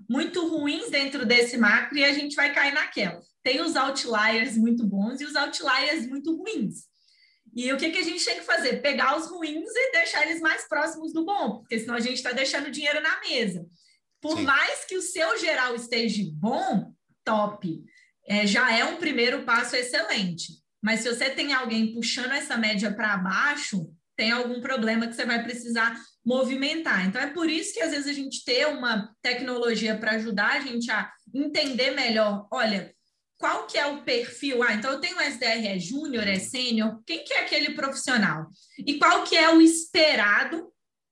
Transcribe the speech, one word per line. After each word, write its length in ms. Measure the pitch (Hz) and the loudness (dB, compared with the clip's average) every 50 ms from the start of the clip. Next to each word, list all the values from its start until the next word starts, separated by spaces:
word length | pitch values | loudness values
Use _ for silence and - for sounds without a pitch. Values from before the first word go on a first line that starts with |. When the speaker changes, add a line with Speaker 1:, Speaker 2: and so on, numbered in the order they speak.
| 196 - | -4 -2
Speaker 1:
muito 380 | 247 302 339 349 370 359 320 | 0 0 0 0 -2 -2 -2
ruins 420 | 330 320 294 285 285 311 330 480 - | 0 0 -2 -2 -2 -2 -4 -4 -2
dentro 360 | 302 277 277 269 294 269 240 | 0 0 0 -2 -2 -2 2
desse 320 | 214 240 233 240 240 269 | 4 4 4 4 4 4
macro 400 | 233 214 208 220 247 - - 285 | 4 4 6 6 4 2 0 2
e 80 | 285 277 | 2 4
a 80 | 285 285 | 4 4
gente 200 | 294 294 285 - | 2 -2 -2 0
vai 200 | 302 285 277 285 | 2 2 2 2
cair 200 | 311 277 277 277 | 2 2 2 2
naquela. 460 | 302 - - - - 202 170 - - - _ _ _ - | 0 -2 -2 -2 -2 -2 -2 -4 -8 -16 _ _ _ 0
Tem 160 | 254 277 320 | 0 0 2
os 160 | 339 311 - | 0 0 2
outliers 800 | 269 262 277 269 - - 240 220 208 214 226 226 226 247 269 220 | 2 2 0 0 -2 -2 0 2 2 4 4 2 2 0 0 2
muito 320 | 220 226 233 233 233 220 | 2 4 4 4 2 2
bons 320 | 185 196 196 202 233 277 285 | 0 0 0 0 -2 -2 -4
e 60 | 294 | -6
os 100 | 294 294 | -2 -2
outliers 720 | 285 294 311 - - 311 269 262 269 - 294 330 320 226 | -2 0 -2 -2 -2 0 0 2 2 2 0 0 -2 -4
muito 260 | 254 277 277 285 320 330 | -4 -6 -6 -4 -2 -4
ruins. 520 | 339 381 440 440 277 208 170 165 - - _ _ _ _ _ _ _ _ _ _ _ _ - - | -4 -4 -6 -4 -2 -2 -4 -4 -8 -14 _ _ _ _ _ _ _ _ _ _ _ _ -12 -8
E 200 | 240 247 262 269 | -4 -2 -2 0
o 40 | |
que 120 | - 320 320 | 0 0 -2
que 80 | 349 370 | -2 -2
a 40 | 320 | -2
gente 200 | 320 - 349 - | -2 -2 -2 -2
tem 120 | - 339 | -4 -4
que 100 | - - | -4 -2
fazer? 360 | - 330 294 262 247 202 202 | 0 0 0 0 0 -2 0
Pegar 360 | - 285 269 - - 330 294 | 0 0 0 2 2 2 0
os 100 | 320 320 | 0 -2
ruins 400 | - 370 339 320 302 302 330 392 | -6 -8 -8 -6 -6 -6 -6 -6
e 240 | 453 - 480 523 523 | -4 -2 0 0 2
deixar 340 | - 659 330 - - 294 302 | 2 0 0 0 0 0 0
eles 140 | 320 330 330 | 0 -2 0
mais 260 | 320 320 - - - | 0 0 0 -2 -4
próximos 460 | - 302 294 311 320 - - 320 - | -4 -2 -2 -2 -2 -4 -6 -8 -6
do 140 | - 320 320 | -4 -2 -2
bom, 340 | 392 403 392 294 220 - - | 0 -2 -2 -2 -2 -4 -6
porque 180 | - - 233 | -8 -6 -6
senão 180 | 220 - 240 240 | -6 -4 -4 -4
a 40 | 233 | -2
gente 240 | 226 247 254 - - | -2 -2 -4 -4 -4
tá 80 | 254 | -4
deixando 400 | 240 269 269 - 330 285 294 294 | -2 -2 -2 -2 -2 -4 -4 -6
dinheiro 300 | 233 302 294 294 294 302 | -6 -4 -2 -2 0 0
na 180 | 311 330 392 392 | 0 0 -2 -2
mesa. 460 | 392 349 294 240 226 185 175 165 165 - _ _ _ _ _ _ _ _ _ _ | -2 -2 -2 0 0 -2 -2 -6 -8 -14 _ _ _ _ _ _ _ _ _ _
Por 160 | - 302 320 | -4 -4 -2
Speaker 2:
Sim. 60 | 320 285 | 0 2
Speaker 1:
mais 420 | 277 269 294 - 605 554 - - | 4 4 4 2 0 -2 -4 -6
que 100 | - 370 | -6 -6
o 60 | 359 | -6
seu 360 | - - - 339 320 - - | -6 -4 -2 0 0 0 0
geral 380 | - 339 320 294 262 254 247 240 | 0 0 0 2 2 0 0 -2
esteja 480 | 233 - - 240 233 233 214 190 208 180 156 151 | -4 -6 -4 -2 0 0 0 0 0 -2 -4 -4
bom, 580 | 151 185 226 277 330 381 - 254 175 - - - _ _ _ _ _ | -2 -2 0 0 0 0 0 0 0 0 -4 -10 _ _ _ _ _
top. 640 | - 240 220 214 208 202 - - 190 165 160 - - - _ - _ _ _ _ _ | -2 0 0 2 0 0 -4 -6 -6 -6 -6 -8 -12 -20 _ -20 _ _ _ _ _
É, 220 | - 202 208 208 | -2 0 2 2
já 240 | 196 202 233 254 240 | 2 2 2 2 4
é 140 | 226 226 285 | 2 2 0
um 100 | 339 339 | 0 -2
primeiro 480 | - 349 302 254 233 240 240 285 247 - | -4 -4 -2 0 2 2 2 0 0 0
passo 320 | 240 233 240 240 - 269 | 2 2 2 2 0 -2
excelente. 880 | 247 247 - 311 294 330 320 285 226 190 175 165 170 - - - - _ _ _ _ 208 | -2 -2 -2 -2 -2 -2 0 -2 -2 -2 -2 -4 -6 -10 -12 -14 -18 _ _ _ _ -2
Mas 140 | 214 220 220 | -2 0 0
se 100 | 233 240 | 0 -2
você 200 | 233 - 269 269 | -2 0 -2 -2
tem 240 | - 330 285 285 269 | -2 -2 -2 0 0
alguém 400 | 254 247 220 226 226 220 220 226 | 0 0 0 0 0 0 0 0
puxando 400 | 233 233 - - 254 247 254 277 | -2 -4 -2 -2 -2 -2 -2 -2
essa 240 | 294 - - 247 | -2 -4 -4 -2
média 360 | 226 220 214 214 190 226 202 - | 0 0 0 0 0 0 -2 -2
pra 220 | 233 214 214 202 | -2 0 0 0
baixo, 760 | 185 185 190 190 214 269 294 294 285 - - 208 180 160 - - _ _ _ _ | 0 0 0 0 2 2 0 0 -2 -4 -4 -4 -6 -6 -8 -12 _ _ _ _
tem 140 | - 226 226 | -2 0 0
algum 280 | 240 247 240 233 240 240 | 0 0 0 -2 -4 -4
problema 480 | 233 254 269 226 220 220 226 226 233 | -4 -4 -2 0 0 0 0 0 -2
que 60 | 233 - | -2 -4
você 120 | - 247 | -4 -2
vai 160 | 233 233 233 | -2 -2 -2
precisar 560 | - 240 240 - 233 233 233 226 226 233 233 - - - _ _ - | -2 -4 -8 -8 -6 -4 0 0 0 0 -2 -4 -14 -20 _ _ -2
movimentar. 800 | 233 254 262 254 247 269 269 277 302 320 330 330 277 214 185 185 | 0 2 2 2 2 0 -2 -2 -2 -2 -2 -2 0 0 0 0
Então, 140 | 190 214 254 | 0 0 -2
é 60 | 285 | -2
por 220 | 285 302 349 320 311 | -4 -2 -2 0 0
isso 240 | 320 330 - - - | 0 -2 -4 -4 -4
que, 80 | 453 | -2
às 100 | 330 285 | -2 -2
vezes, 140 | 294 285 277 | -2 -2 -2
a 60 | 285 | -4
gente 320 | 285 277 269 269 - - - | -4 -4 -6 -8 -8 -6 -2
ter 240 | 262 247 262 294 | 0 2 2 2
uma 420 | 302 277 254 247 240 220 202 196 - - _ | 0 0 -2 -2 -2 0 -2 -4 -6 -10 _
tecnologia 760 | - 247 240 240 262 254 247 240 240 233 226 190 220 220 214 | -4 -4 -4 -2 -4 -4 -2 0 0 0 0 0 0 -2 -2
pra 140 | 196 220 214 | -2 -2 -2
ajudar 440 | 226 220 220 233 196 202 208 240 277 | -2 -2 -2 -2 0 0 2 2 2
a 40 | 294 | 0
gente 320 | 269 254 240 233 233 233 | -2 -4 -4 -4 -2 -2
a 180 | 220 202 196 - - _ _ 202 - | -2 -2 -4 -6 -10 _ _ -8 -4
entender 580 | 269 302 302 302 330 294 277 247 233 262 269 | -4 -2 -2 0 0 0 0 0 0 0 0
melhor, 580 | 294 277 254 233 214 220 214 208 202 202 - - | 0 0 0 2 2 2 2 2 0 -2 -6 -6
olha, 420 | 247 262 226 220 202 185 165 - - _ _ _ _ _ _ _ _ | -2 0 0 0 0 -2 -4 -8 -14 _ _ _ _ _ _ _ _
qual 280 | - 320 311 349 - - | -4 -2 0 0 -2 -4
que 120 | - - | -4 -2
é 80 | 320 285 | 0 0
o 180 | 294 277 - - | 0 -2 -4 -4
perfil? 580 | 302 247 233 240 - - - 285 277 247 233 | -2 -2 -2 -2 -4 -8 -6 -4 -2 0 2
Ah, 120 | 233 226 214 | 2 2 2
então 180 | 214 262 269 | 0 0 -2
eu 80 | 277 277 | -2 -2
tenho 160 | - - 359 | -4 -4 -2
um 60 | 339 | -2
S 180 | 302 285 233 - | -2 -2 -2 -2
D 60 | 254 | 0
R, 220 | 226 226 233 214 | 0 0 0 -2
é 120 | 196 190 180 | -2 -2 -4
júnior, 480 | 165 180 269 294 320 285 240 220 202 | -4 -4 -6 -6 -4 -4 -2 -2 0
é 100 | 196 190 | 0 0
sênior? 640 | 185 - - 254 254 254 240 226 220 214 220 - - - | -2 -2 -4 -4 -4 -2 0 2 2 2 0 -2 -6 -8
Quem 180 | - 330 330 - | -8 -8 -8 -6
que 100 | - 539 | -4 -2
é 80 | - | -2
aquele 280 | - - 330 294 - - - | 0 0 0 0 0 -2 -2
profissional? 720 | - 269 269 269 - - 277 247 220 190 165 151 160 160 - - - - - - | -2 -4 -4 -4 -2 -2 0 2 2 2 2 0 -2 -6 -10 -14 -20 -20 -20 -16
E 200 | - 196 294 - - | -8 -4 -4 0 4
qual 240 | - - - 349 339 | 6 6 6 4 2
que 140 | - 349 | 2 4
é 120 | 330 320 330 | 6 8 8
o 120 | 330 330 | 10 12
esperado 1080 | 320 320 - - - - - 339 311 302 269 220 208 208 208 240 277 - 330 330 - - _ _ _ _ _ _ _ _ | 10 10 8 6 0 0 4 6 6 6 6 4 4 4 4 4 2 0 -4 -8 -8 -10 _ _ _ _ _ _ _ _